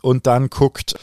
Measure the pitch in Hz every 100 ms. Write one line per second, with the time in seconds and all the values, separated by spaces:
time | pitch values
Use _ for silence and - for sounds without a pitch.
0 | 131 127 131 123 131 - 139 - - -